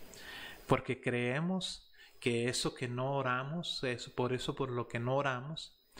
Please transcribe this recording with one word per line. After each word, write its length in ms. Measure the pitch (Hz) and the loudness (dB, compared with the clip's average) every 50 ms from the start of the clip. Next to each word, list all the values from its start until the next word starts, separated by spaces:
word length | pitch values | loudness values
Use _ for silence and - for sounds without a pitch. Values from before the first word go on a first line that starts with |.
| - - - - - - - - - - - - - | -12 -14 -14 -14 -14 -12 -12 -12 -12 -12 -12 -4 2
Porque 340 | - 135 127 - - 123 - | 4 4 4 4 2 -2 -2
creemos 920 | - 135 120 123 120 120 127 151 170 180 190 185 - - - - - - - - - - - - | 0 0 2 2 2 2 2 2 2 2 0 0 -2 -4 -6 -8 -12 -18 -20 -20 -20 -20 -8 -2
que 300 | - 123 120 117 120 127 | 2 2 4 4 4 2
eso 260 | 123 - - 156 - | 2 2 0 -2 -2
que 140 | - 135 120 | -2 -2 -2
no 240 | 123 123 131 135 | 0 0 0 2
oramos, 720 | 139 139 131 127 127 127 135 143 160 175 165 - - - - | 2 2 2 2 2 0 0 -2 -4 -4 -2 -2 -2 0 0
eso, 280 | 127 120 117 - 143 | 0 0 -2 -4 -4
por 200 | - - 123 120 | 0 2 2 2
eso 240 | 127 120 - - 139 | 2 0 0 0 0
por 140 | - 139 127 | 0 0 0
lo 180 | 123 120 117 - | 0 -2 -2 -2
que 100 | - 117 | -2 -2
no 160 | 117 127 131 | 2 2 4
oramos, 640 | 139 139 139 127 123 135 151 160 - - - - _ _ _ - | 4 4 2 0 -2 -4 -6 -8 -8 -10 -12 -16 _ _ _ -18